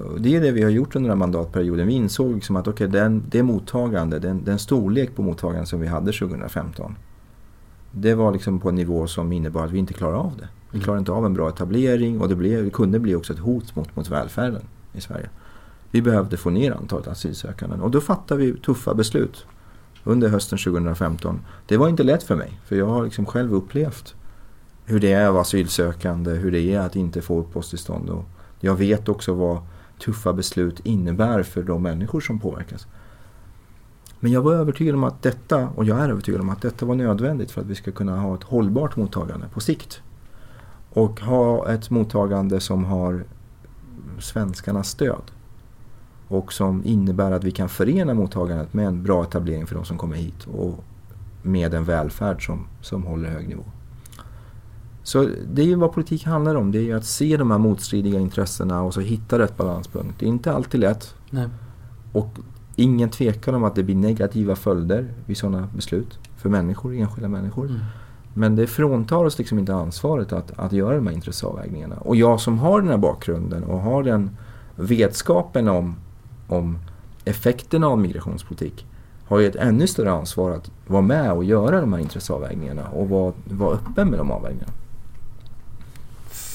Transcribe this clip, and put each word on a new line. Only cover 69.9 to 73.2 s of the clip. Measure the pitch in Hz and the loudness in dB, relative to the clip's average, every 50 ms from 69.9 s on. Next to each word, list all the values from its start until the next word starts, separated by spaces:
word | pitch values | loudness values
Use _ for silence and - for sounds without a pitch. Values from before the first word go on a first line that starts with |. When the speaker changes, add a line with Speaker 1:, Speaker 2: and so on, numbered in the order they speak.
| 82 - - 147 156 127 101 104 95 | -4 -2 0 0 0 0 0 -2 -2
Speaker 1:
att, | 87 - - - - | -4 -4 -6 -6 -6
att | 90 95 101 | -4 0 2
göra | 98 98 113 143 | 2 2 2 2
de | 151 117 | 2 0
här | 90 82 | 0 -2
intresseavvägningarna. | 85 - 87 - - - - - 95 95 - - 76 80 - - | -4 -6 -6 -6 -6 -6 -6 -6 -6 -6 -8 -8 -8 -8 -8 -8
Och | - - - 120 | -4 0 4 6
jag | 113 117 120 117 110 | 8 8 8 6 6
som | - 123 113 113 | 4 2 2 4
har | 139 175 202 208 | 4 6 6 6
den | 190 170 | 6 4
här | 127 | 4
bakgrunden | 101 98 73 - - | 4 4 4 2 0